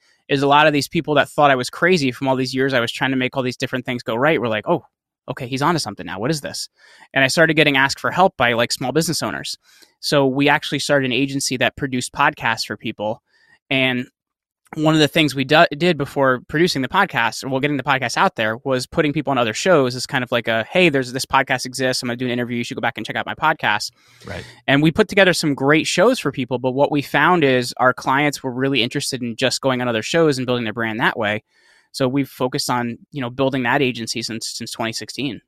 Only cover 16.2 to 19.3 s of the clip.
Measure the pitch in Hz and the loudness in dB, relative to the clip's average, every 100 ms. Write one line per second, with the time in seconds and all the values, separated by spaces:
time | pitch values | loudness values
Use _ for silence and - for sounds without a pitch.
16.2 | 135 123 - 180 180 143 131 190 196 131 | 2 0 -2 0 0 0 -2 0 0 2
17.2 | 117 - 131 135 147 143 147 131 120 156 | 0 -2 -4 -2 -2 -2 0 0 0 0
18.2 | 190 - 110 113 139 127 127 - 156 147 | 0 2 -2 -2 -2 -2 -2 0 0 0
19.2 | 135 | -2